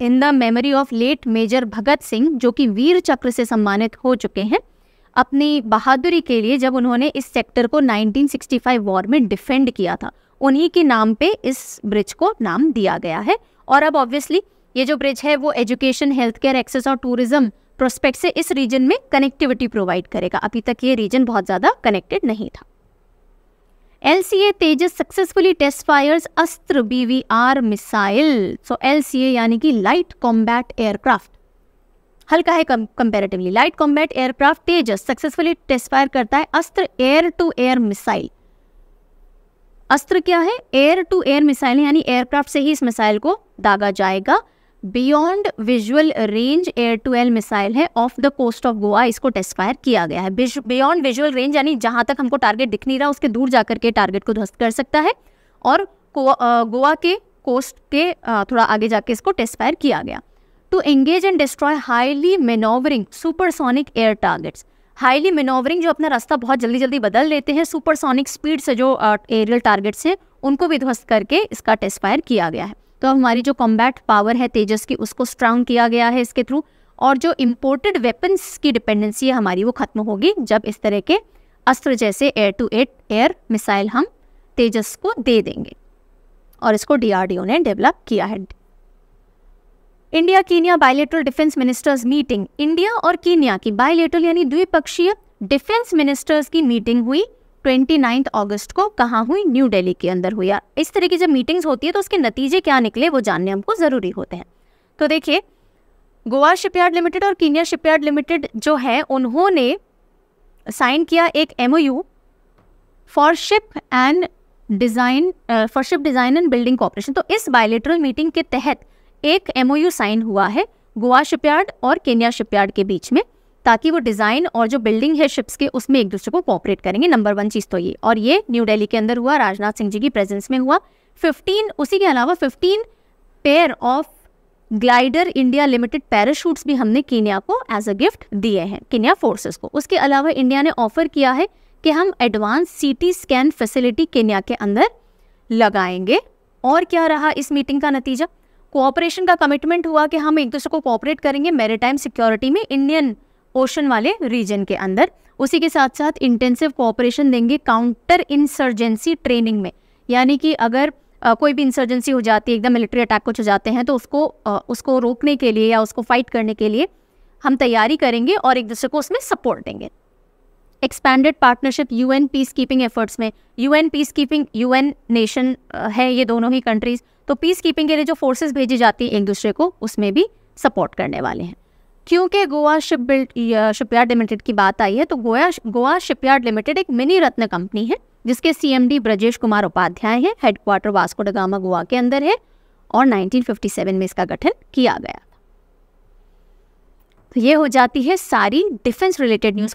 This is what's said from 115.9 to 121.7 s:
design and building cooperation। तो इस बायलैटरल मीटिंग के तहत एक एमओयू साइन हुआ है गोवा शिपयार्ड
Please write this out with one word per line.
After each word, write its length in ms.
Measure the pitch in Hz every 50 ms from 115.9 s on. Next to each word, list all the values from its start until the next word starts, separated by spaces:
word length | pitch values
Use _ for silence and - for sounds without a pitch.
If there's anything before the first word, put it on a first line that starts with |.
| 359 294
design 340 | 285 311 247 254 247 254
and 140 | 269 339 349
building 320 | 302 254 240 240 247 262 233
cooperation। 360 | 220 175 - 202 - 285 262 370
तो 160 | - - 381
इस 140 | 440 - 302
बायलैटरल 500 | 254 240 220 214 226 233 220 277 339 339
मीटिंग 340 | 294 269 220 - 311 320
के 100 | - 330
तहत 380 | 320 - - 262 226 294 285 - - _ _ _ _ _ _ _ -
एक 260 | 294 330 392 - - -
एमओयू 340 | 254 254 254 285 302 320 359
साइन 320 | - - 226 202 214 226
हुआ 240 | 226 220 190 196 196
है 200 | 190 202 302 427 - _ _ _ _ - 220
गोवा 240 | 220 247 247 269
शिपयार्ड 480 | 302 - 320 247 - 294 294 330 392 -